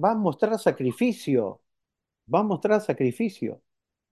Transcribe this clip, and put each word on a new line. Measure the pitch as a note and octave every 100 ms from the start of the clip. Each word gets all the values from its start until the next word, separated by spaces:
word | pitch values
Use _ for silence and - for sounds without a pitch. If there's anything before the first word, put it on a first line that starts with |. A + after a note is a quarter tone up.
va | F#3
a |
mostrar | A3+ F#3 - G#3+ A3
sacrificio, | E3+ C3+ B2+ - B3 G3+ - B2+ G2 - _ _ _ _ _ _ -
va | E3+
a |
mostrar | G#3+ D#3+ G#3 G#3+
sacrificio. | G#3+ C3 B2+ - A3+ - A2 - _ _ _ _ _